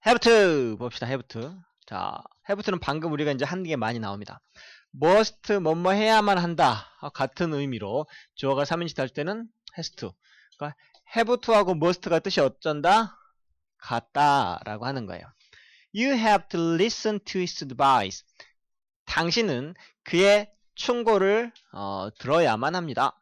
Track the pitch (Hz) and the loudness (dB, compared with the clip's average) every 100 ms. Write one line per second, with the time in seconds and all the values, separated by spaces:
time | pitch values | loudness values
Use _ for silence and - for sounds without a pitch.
0 | - 240 - 226 196 151 123 104 120 - | 2 2 6 6 6 4 0 -4 -8 -8
1 | 117 131 120 113 123 190 170 _ _ 104 | -6 -6 -8 -12 -12 -14 -20 _ _ -8
2 | 90 - - _ - 196 208 185 - 151 | -8 -10 -16 _ -8 -6 -4 -6 -4 -6
3 | 165 151 147 139 139 180 180 147 113 120 | -4 -4 -2 -2 -4 -6 -4 -4 -4 -4
4 | 107 101 104 - _ _ - - _ 135 | -8 -10 -14 -20 _ _ -20 -20 _ 0
5 | 156 196 220 - - 208 160 160 180 196 | 4 6 4 -4 -2 -2 0 0 2 2
6 | 214 220 208 190 175 165 151 110 - _ | 4 4 4 2 0 2 2 2 -6 _
7 | 147 - 135 - 170 151 143 120 98 120 | -14 -6 -6 -2 -4 -2 -4 -6 -4 -4
8 | 151 - - - 135 135 143 165 170 143 | -6 -12 -20 -6 -2 0 0 -2 -6 -6
9 | 135 - 151 214 233 _ - - 160 - | -6 -4 -6 -8 -12 _ -20 -12 -12 -10
10 | 107 90 _ _ _ _ 147 151 _ _ | -14 -14 _ _ _ _ -14 -14 _ _
11 | _ - 226 240 - 220 185 175 165 180 | _ -2 0 0 4 4 4 2 0 0
12 | - 160 208 185 139 - 160 151 151 208 | 0 -2 0 0 0 0 -6 -2 2 2
13 | 220 - _ _ _ _ _ _ - 117 | 2 -8 _ _ _ _ _ _ -6 -6
14 | - 139 147 139 104 87 - 104 120 139 | -6 0 2 2 0 -4 -10 -10 -8 -8
15 | 107 87 82 _ _ _ _ _ _ 196 | -10 -12 -16 _ _ _ _ _ _ -4
16 | 254 262 220 202 - 175 165 165 196 - | 0 2 2 2 0 -4 -2 0 0 0
17 | 220 208 - 190 180 - 147 123 139 131 | -4 -4 -6 -6 -6 -8 -12 0 4 4
18 | 98 - _ _ - _ _ _ _ _ | 2 -8 _ _ -20 _ _ _ _ _
19 | - - 165 170 220 127 143 185 - _ | -8 -4 -2 0 -2 -2 -6 -14 -20 _
20 | - 170 196 208 208 _ _ - - 240 | -4 2 6 4 2 _ _ -12 -4 -2
21 | 226 208 190 208 240 _ _ - 98 98 | 2 2 4 2 -2 _ _ -12 -8 -6
22 | 95 - 117 156 160 110 131 175 170 110 | -8 -10 0 2 4 2 -2 -4 -6 -2
23 | 131 - | -4 -4